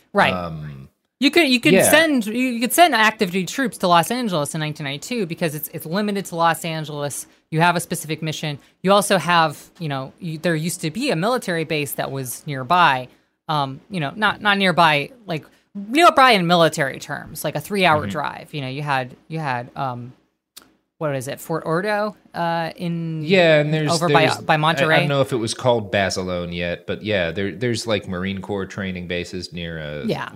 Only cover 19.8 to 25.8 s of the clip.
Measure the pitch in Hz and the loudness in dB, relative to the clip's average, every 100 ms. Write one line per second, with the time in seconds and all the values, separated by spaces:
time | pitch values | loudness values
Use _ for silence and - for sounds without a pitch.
19.8 | 135 123 120 127 _ _ _ - - _ | -8 -8 -12 -18 _ _ _ -20 -20 _
20.8 | _ _ 156 135 127 127 - 160 170 160 | _ _ -4 -4 -6 -10 -6 -6 -2 -2
21.8 | 202 208 214 208 _ 170 170 165 160 - | 0 -2 -2 -6 _ -6 -4 -2 -4 -6
22.8 | 175 170 165 160 151 190 170 156 147 156 | -6 -4 -4 -6 2 4 6 6 4 0
23.8 | 151 165 170 156 156 - - 156 156 165 | 2 2 4 4 4 2 0 2 2 2
24.8 | 160 160 170 143 131 127 110 - 127 120 | 2 2 2 2 0 0 -4 0 2 2